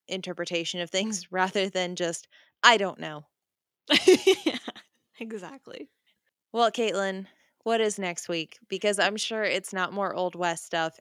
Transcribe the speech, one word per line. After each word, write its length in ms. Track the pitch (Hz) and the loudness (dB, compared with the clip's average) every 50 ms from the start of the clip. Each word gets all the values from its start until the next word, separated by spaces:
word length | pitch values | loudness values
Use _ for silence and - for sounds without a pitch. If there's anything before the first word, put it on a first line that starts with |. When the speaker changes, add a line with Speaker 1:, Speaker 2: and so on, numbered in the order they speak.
| _ - | _ -8
Speaker 1:
interpretation 720 | 190 190 175 180 165 - 170 - 180 170 165 - - 180 | -6 -6 -6 -6 -6 -6 -4 -2 -2 -2 -2 -2 -4 -6
of 80 | 175 165 | -4 -2
things 360 | - 185 208 220 208 180 - | -2 -2 -2 -2 -4 -6 -6
<laughs> 40 | - | -4
rather 380 | 180 185 185 190 185 202 190 196 | -2 0 0 0 0 0 0 0
than 260 | - 185 180 175 180 | 0 -2 -4 -2 -2
just, 320 | 175 175 165 170 - - - _ - - _ _ - | -2 -2 -2 -2 -6 -10 -14 _ -20 -20 _ _ 6
"I 140 | - 240 233 | 6 6 8
don't 240 | 202 196 180 - 156 | 6 4 -2 -4 -6
know." 280 | 165 156 151 151 - _ _ _ _ _ _ _ _ _ _ _ _ - | -10 -10 -10 -12 -16 _ _ _ _ _ _ _ _ _ _ _ _ 0
Speaker 2:
<laughs> 160 | 285 - - 359 349 - - - 349 - - | 2 4 8 8 6 8 6 4 4 4 2
Yeah, 120 | - - - - - - - - _ _ _ _ _ _ - | -4 -4 -4 -10 -12 -14 -16 -20 _ _ _ _ _ _ -14
exactly. 680 | 233 220 226 202 180 165 269 269 - - - - 302 - _ _ _ _ _ _ _ _ _ _ _ _ - | -12 -10 -10 -10 -12 -14 -16 -18 -18 -16 -16 -16 -16 -16 _ _ _ _ _ _ _ _ _ _ _ _ 2
Speaker 1:
Well, 180 | 233 233 214 | 2 4 4
Caitlin, 560 | - 247 226 208 180 196 196 196 190 190 196 - _ _ _ _ _ _ - | 4 2 0 0 0 0 -2 -2 -4 -6 -8 -12 _ _ _ _ _ _ -2
what 180 | 226 226 220 | 0 2 2
is 180 | 220 214 208 208 | 2 0 0 -2
next 300 | 190 175 170 - - - | -4 -4 -6 -6 -6 -4
week? 280 | 175 165 156 - - - _ - | -4 -4 -4 -8 -12 -18 _ -8
Because 300 | 190 180 214 208 202 196 | -6 0 0 0 2 4
I'm 180 | 180 196 208 | 2 2 2
sure 260 | 208 - - 226 220 208 | -2 -6 -4 -4 -2 0
it's 300 | 175 135 190 190 - 202 | 0 0 -2 -4 -4 -4
not 180 | 185 180 - | -2 -2 -2
more 240 | 190 196 196 180 - | -2 -4 -4 -2 -2
Old 180 | 175 180 180 175 | -2 -4 -4 -2
West 320 | 170 180 170 165 - - | -2 -2 -2 -2 -4 -6
stuff, 320 | - 170 165 160 165 - - | -4 -2 -2 -2 -2 -6 -8